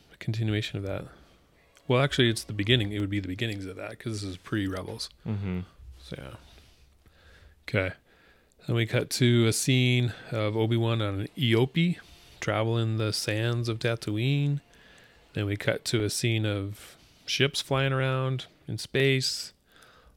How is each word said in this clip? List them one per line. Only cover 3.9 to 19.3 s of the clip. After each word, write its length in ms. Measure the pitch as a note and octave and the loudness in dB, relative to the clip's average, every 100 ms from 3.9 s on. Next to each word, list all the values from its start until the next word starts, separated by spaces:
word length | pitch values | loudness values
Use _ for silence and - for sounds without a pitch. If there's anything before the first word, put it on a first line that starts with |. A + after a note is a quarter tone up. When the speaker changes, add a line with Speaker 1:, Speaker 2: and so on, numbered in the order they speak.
| A2 | -10
Speaker 1:
'cause 240 | A#2 G#2+ | -8 -8
this 80 | G2+ | -8
is 80 | F#2 | -10
pre-Rebels. 720 | - A2 F#2+ F#2 F#2+ A2 - - A#2 | -4 -2 -2 -4 -8 -10 -12 -10 -8
Speaker 2:
Mm-hmm. 360 | G#2 G2 F2+ F2+ - - - | -6 -4 -6 -8 -14 -20 -20
Speaker 1:
So, 160 | - - | -14 -14
yeah. 180 | C2 - - - - - _ _ _ _ - - - - - | -14 -16 -20 -20 -20 -20 _ _ _ _ -20 -20 -20 -20 -4
Okay. 260 | G#2 F#2 - _ _ _ _ _ _ - | 0 0 -4 _ _ _ _ _ _ -2
Then 80 | A#2 | 0
we 100 | A2+ | 0
cut 240 | A#2+ A2 | 0 0
to 360 | - B2 A#2+ A2+ | 4 6 6 4
a 60 | |
scene 600 | - - B2+ B2+ B2 A#2+ - - | 2 2 4 4 4 2 -4 -6
of 260 | A2+ G#2+ A2 | -4 -2 0
Obi-Wan 440 | A2 A#2 A2+ A2+ | 2 2 2 0
on 200 | G#2 G2 | -2 -4
an 60 | - - | -6 -2
Eope, 600 | A#2 A2+ C3 E3 F3 E3 - - - - | 4 4 4 2 2 0 -8 -20 -20 -8
traveling 560 | - G#2+ A2+ A#2 A2+ A2 | -2 0 2 2 2 2
the 160 | G#2+ | 0
sands 560 | - - G#2+ A#2 A#2+ A#2 | -2 -2 0 0 0 -2
of 100 | A2 | -2
Tatooine. 800 | A#2+ A#2 - G#2+ B2+ C#3+ C#3+ C#3+ - - - - - - _ | -2 -2 -2 0 0 2 2 -2 -6 -20 -20 -20 -20 -20 _
Then 120 | G#2+ G2+ | -4 -2
we 100 | G2+ | -2
cut 300 | - - - | 0 -2 0
to 180 | A2+ | 0
a 60 | G#2 | 0
scene 360 | - A#2+ A2+ G#2+ | 0 0 2 2
of 520 | G2+ G2 G2+ - - - _ - | 0 -4 -8 -16 -20 -20 _ -6
ships 360 | - C3+ - | 0 0 -2
flying 320 | - C3+ C3+ | -2 0 0
around 540 | C3 C3 C3 C3 C3 - _ - | 0 0 0 -2 -4 -8 _ -10
in 100 | A2+ | -8
space. 760 | - B2+ C3+ C3 B2+ | -4 2 4 4 0